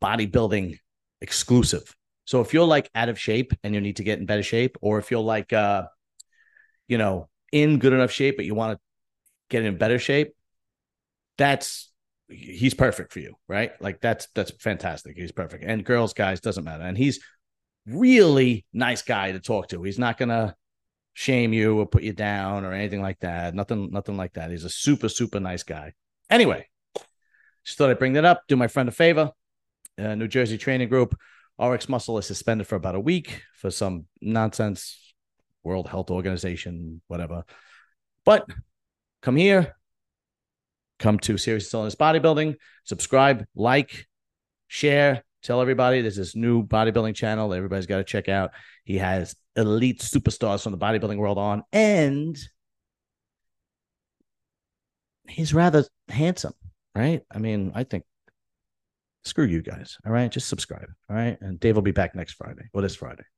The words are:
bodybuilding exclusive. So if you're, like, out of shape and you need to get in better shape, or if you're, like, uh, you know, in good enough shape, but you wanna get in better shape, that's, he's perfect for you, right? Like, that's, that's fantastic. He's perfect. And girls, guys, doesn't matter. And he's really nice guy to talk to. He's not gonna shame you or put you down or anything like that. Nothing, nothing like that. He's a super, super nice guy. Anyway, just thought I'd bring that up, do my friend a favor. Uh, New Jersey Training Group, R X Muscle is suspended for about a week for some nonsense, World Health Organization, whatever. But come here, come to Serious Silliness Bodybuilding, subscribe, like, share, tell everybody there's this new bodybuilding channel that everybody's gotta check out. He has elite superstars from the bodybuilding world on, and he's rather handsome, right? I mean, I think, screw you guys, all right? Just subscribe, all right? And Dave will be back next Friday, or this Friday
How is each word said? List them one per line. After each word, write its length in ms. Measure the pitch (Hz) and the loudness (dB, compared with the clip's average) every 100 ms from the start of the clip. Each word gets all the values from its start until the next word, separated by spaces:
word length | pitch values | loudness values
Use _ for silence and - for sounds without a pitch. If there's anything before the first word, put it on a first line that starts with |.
bodybuilding 760 | 98 113 107 120 110 104 92 - _ _ _ - | -2 -2 0 2 2 0 -4 -8 _ _ _ -20
exclusive. 760 | - - - 123 113 80 - _ _ _ - | -8 -4 4 4 4 0 -8 _ _ _ -2
So 160 | 127 | 0
if 100 | 113 | 2
you're, 140 | 156 170 | 4 6
like, 240 | 147 - | 4 2
out 140 | 113 120 | -2 -2
of 100 | 104 | -2
shape 360 | - 110 127 - | -2 -2 0 -4
and 100 | 104 | -2
you 60 | 104 | -2
need 160 | 101 98 | -2 -4
to 80 | |
get 140 | 101 107 | -4 -4
in 80 | 95 | -2
better 160 | 107 | -2
shape, 340 | 98 117 127 - | 0 0 0 -2
or 160 | 104 107 | -2 0
if 120 | - | 0
you're, 100 | 120 | -2
like, 340 | 110 110 95 | 0 -2 0
uh, 300 | 107 101 101 92 _ _ _ _ _ _ _ _ _ - | 2 2 0 -4 _ _ _ _ _ _ _ _ _ -4
you 100 | 120 | 0
know, 320 | 104 92 78 _ _ | 0 -2 -6 _ _
in 260 | 151 151 143 | 4 6 6
good 160 | 131 | 6
enough 180 | 131 123 | 6 4
shape, 240 | - 135 135 | 2 0 0
but 80 | |
you 100 | 90 | -4
wanna 240 | 107 113 104 _ _ _ _ _ _ - | -4 -4 -6 _ _ _ _ _ _ -6
get 160 | 117 | -2
in 140 | 110 90 | -2 0
better 200 | 107 120 | 0 2
shape, 360 | - 143 147 _ _ _ _ _ _ _ _ _ _ - | 2 0 0 _ _ _ _ _ _ _ _ _ _ 0
that's, 520 | 139 131 - - - _ _ _ _ | 2 2 -4 -12 -18 _ _ _ _
he's 460 | - - 92 127 | -20 -16 0 0
perfect 380 | - 127 - - | 4 2 0 -8
for 60 | - | -14
you, 160 | 69 - - | -14 -16 -6
right? 240 | 101 117 - | -4 -4 -6
Like, 180 | 98 92 | -8 -2
that's, 280 | 120 110 - - | -2 -2 -4 -6
that's 160 | 95 - | -6 -6
fantastic. 560 | 110 92 90 76 - 71 | -6 -4 -6 -8 -12 -14
He's 160 | 87 | -12
perfect. 320 | - 82 - 90 | -10 -10 -10 -6
And 180 | 110 | -4
girls, 280 | 95 120 113 | 0 0 0
guys, 280 | - 98 92 | 0 -2 -2
doesn't 220 | 113 92 | -4 -6
matter. 220 | 80 80 | -8 -10
And 120 | 90 98 | -6 0
he's 220 | 139 120 - _ _ _ _ _ 101 | 0 -2 -8 _ _ _ _ _ -10
really 800 | 139 254 254 180 139 127 113 - | 2 6 8 8 6 4 2 -4
nice 300 | 113 123 120 | -2 -2 -2
guy 300 | - 107 98 | -2 -2 -2
to 80 | 92 | -4
talk 280 | - 107 - | -4 -4 -4
to. 140 | 87 | -8
He's 160 | 95 98 | -8 -2
not 180 | 120 117 | -2 -2
gonna 380 | 120 117 107 - _ _ _ _ _ | -2 0 -2 -6 _ _ _ _ _
shame 400 | - - 127 117 | -8 0 2 2
you 280 | 110 110 107 | 2 2 2
or 60 | 101 | 2
put 180 | - | 2
you 80 | 107 | 0
down 520 | 95 104 101 98 101 | -4 -4 -2 -2 -4
or 80 | 95 | -4
anything 300 | 95 104 98 | -4 -4 -4
like 160 | 98 92 | -6 -6
that. 340 | 90 85 87 | -6 -6 -6
Nothing, 380 | 90 98 110 98 | -6 -4 -4 -6
nothing 260 | 101 101 98 | -8 -8 -8
like 180 | 90 | -8
that. 180 | 87 80 | -10 -10
He's 100 | 87 | -10
a 80 | 85 | -10
super, 380 | - - 143 110 | -4 0 0 -2
super 320 | - 117 101 | -4 -4 -4
nice 240 | 95 87 | -6 -8
guy. 280 | - 76 76 - _ _ - | -10 -12 -14 -20 _ _ 0
Anyway, 380 | 233 185 - - _ _ - - _ _ _ _ _ | 4 4 0 -6 _ _ -16 -16 _ _ _ _ _
just 120 | - - | -8 2
thought 140 | 139 | 2
I'd 80 | 123 | 4
bring 140 | 131 | 2
that 120 | 143 | 4
up, 200 | 170 175 - | 6 6 4
do 80 | |
my 140 | 131 117 | 2 2
friend 200 | 143 123 | 0 -2
a 40 | |
favor. 400 | - 170 156 147 - _ _ _ _ - - | 4 4 6 2 -2 _ _ _ _ -18 -8
Uh, 160 | 107 | -6
New 140 | 107 110 | -4 -2
Jersey 280 | 127 113 110 | 0 0 -2
Training 320 | - 127 120 | -2 0 2
Group, 300 | 131 120 - _ _ _ - | 2 2 -2 _ _ _ -4
R 160 | 123 | -2
X 140 | 120 - | -2 -2
Muscle 280 | 123 - 110 | -6 -4 -6
is 100 | - | -6
suspended 420 | 98 - 110 98 | -6 -2 -2 -2
for 80 | 98 | -4
about 180 | 92 | -4
a 60 | 92 | -2
week 420 | 127 180 - - - _ | 0 -2 -4 -14 -18 _
for 160 | 98 | -8
some 340 | - 98 87 80 _ | -4 -4 -4 -10 _
nonsense, 920 | 104 113 110 - 107 95 - - _ _ _ _ _ _ | -4 0 0 0 -4 -4 -10 -18 _ _ _ _ _ _
World 260 | 82 92 80 | -8 -6 -6
Health 220 | 90 92 | -8 -4
Organization, 920 | 90 92 90 92 87 90 85 82 82 - | -4 -4 -4 -6 -8 -10 -12 -12 -14 -12
whatever. 360 | 85 85 87 - - _ - _ _ _ _ | -10 -8 -10 -12 -20 _ -20 _ _ _ _
But 220 | - 214 - - - _ _ _ _ _ | 4 4 2 -12 -18 _ _ _ _ _
come 160 | - 139 | 0 4
here, 400 | 196 190 160 - _ _ _ _ _ _ _ _ _ _ _ - | 6 4 2 -4 _ _ _ _ _ _ _ _ _ _ _ -2
come 200 | 107 107 | 2 2
to 180 | - 101 | 2 -2
Serious 340 | - 110 95 | 0 -2 -4
Silliness 260 | 113 107 - | -4 -4 2
Bodybuilding, 580 | 156 160 160 151 156 143 _ _ | 4 6 4 4 0 -4 _ _
subscribe, 600 | - - - 135 139 127 - | -10 -8 2 6 6 4 -2
like, 520 | - 113 139 135 - - _ _ _ _ _ _ | -2 2 2 0 -6 -20 _ _ _ _ _ _
share, 540 | - 147 143 143 127 - _ | -2 2 4 4 2 -6 _
tell 180 | - 123 | -2 0
everybody 400 | 127 131 127 127 | 2 2 4 2
there's 160 | 113 98 | 0 -4
this 180 | 90 | -6
new 280 | 110 117 117 | -2 2 2
bodybuilding 520 | 104 110 110 110 110 | 2 2 2 2 0
channel 360 | 104 110 110 107 | -2 -4 -2 -2
that 60 | 90 | -4
everybody's 280 | 95 95 90 | -4 -6 -4
gotta 180 | 98 | -4
check 260 | 98 104 95 | -2 -4 -2
out. 220 | 98 95 - - _ | 0 -2 -6 -20 _
He 120 | - 95 | -6 -4
has 380 | 92 95 90 - _ | -2 -2 -4 -10 _
elite 460 | - 107 110 127 - | -2 0 2 0 -2
superstars 640 | - 139 110 - 113 101 | -2 -2 0 -2 -2 -2
from 100 | 110 | -4
the 60 | 92 | -4
bodybuilding 400 | 101 110 101 104 | -2 -2 -2 -2
world 180 | 104 98 | -2 -2
on, 260 | 104 104 - | -2 -4 -2
and 640 | 208 214 196 143 139 156 139 - _ _ _ _ _ _ _ _ _ _ _ _ _ _ _ _ _ _ _ _ _ _ _ _ _ _ _ - | 2 4 4 2 0 -4 -8 -14 _ _ _ _ _ _ _ _ _ _ _ _ _ _ _ _ _ _ _ _ _ _ _ _ _ _ _ -14
he's 240 | - 156 | -6 0
rather 320 | 151 175 151 - _ - | 4 6 4 2 _ -8
handsome, 460 | 113 160 180 71 - - - _ | -2 0 -2 -6 -12 -20 -20 _
right? 260 | 101 143 165 - | -2 0 -2 -6
I 80 | 104 | -8
mean, 340 | 110 107 95 | -4 -4 -4
I 100 | 107 | -6
think, 200 | 127 90 - _ _ _ _ _ _ _ _ _ _ _ | -6 -8 -10 _ _ _ _ _ _ _ _ _ _ _
screw 200 | - - | -6 0
you 160 | 127 82 | 0 0
guys, 380 | 80 - - - 107 | -4 -12 -16 -12 -4
all 60 | |
right? 180 | 117 123 | -2 0
Just 180 | 131 - | -4 -6
subscribe, 400 | 101 - - - - - | -8 -8 -14 -18 -20 -8
all 60 | 107 | -4
right? 200 | 117 - | -4 -4
And 180 | 98 87 | -8 -2
Dave 140 | 113 | 2
will 80 | 107 | 2
be 80 | 101 | 2
back 240 | 92 87 | 2 -2
next 200 | 90 85 | -4 -12
Friday, 280 | - - - - | -12 -16 -16 -10
or 80 | 98 | -4
this 160 | 98 - | -4 -6
Friday 280 | - - - | -14 -16 -20